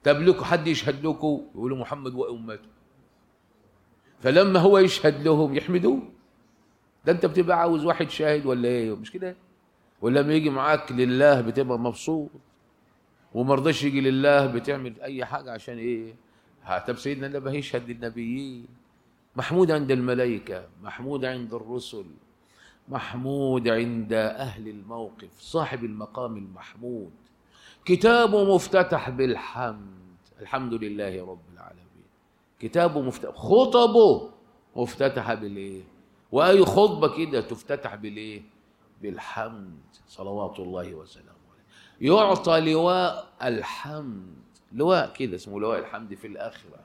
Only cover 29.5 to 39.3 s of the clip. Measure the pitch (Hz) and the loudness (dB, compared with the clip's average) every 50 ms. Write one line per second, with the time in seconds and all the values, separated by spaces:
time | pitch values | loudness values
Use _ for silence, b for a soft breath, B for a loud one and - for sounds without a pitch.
29.5 | - 120 127 117 110 104 101 98 95 92 92 92 90 85 _ _ _ _ 107 - | -8 -8 -8 -8 -8 -10 -16 -20 -20 -20 -20 -20 -20 _ _ _ _ _ -12 -8
30.5 | - 131 131 120 117 113 107 104 104 104 104 98 92 92 90 92 92 87 80 85 | -6 -6 -4 -4 -6 -6 -6 -6 -6 -6 -6 -6 -8 -10 -12 -14 -16 -18 _ -20
31.5 | 87 85 87 87 - 87 87 _ _ 90 _ _ _ _ _ _ _ _ _ _ | -20 -20 -20 -20 -20 -20 _ _ _ -20 _ _ _ _ _ _ _ _ _ _
32.5 | _ _ - 110 - 170 170 160 151 147 135 127 120 - - - - - - - | _ _ -12 -4 0 2 2 2 2 0 -2 -2 -4 -6 -10 -12 -10 -10 0 4
33.5 | 185 233 262 - 247 247 240 233 208 233 220 190 127 - - - - _ _ _ | 6 6 6 6 6 6 6 8 8 8 8 8 8 4 0 -10 -16 _ _ _
34.5 | _ _ _ _ _ - 120 120 - - 135 139 135 131 113 110 113 107 107 101 | _ _ _ _ _ -6 -6 -6 -4 -2 -2 -2 -2 -2 -4 -4 -6 -6 -6 -10
35.5 | 101 101 98 98 95 95 92 - _ _ _ _ _ _ _ _ - 131 156 185 | -10 -10 -12 -12 -14 -16 -18 -20 _ _ _ _ _ _ _ _ 2 4 6 6
36.5 | 202 202 185 - - 196 208 214 175 151 151 151 147 151 165 156 139 120 104 - | 8 8 6 6 6 6 6 6 4 2 0 0 0 -2 -6 -2 -2 -4 -4 -4
37.5 | 117 113 - - 143 139 - 113 101 107 104 107 104 107 107 107 107 104 107 _ | -10 -14 -6 -8 -8 -6 -6 -12 -12 -10 -12 -12 -12 -12 -14 -14 -14 -16 -18 _
38.5 | _ _ _ _ _ _ _ _ _ _ 98 104 90 - - - | _ _ _ _ _ _ _ _ _ _ -10 -10 -10 -10 -12 -12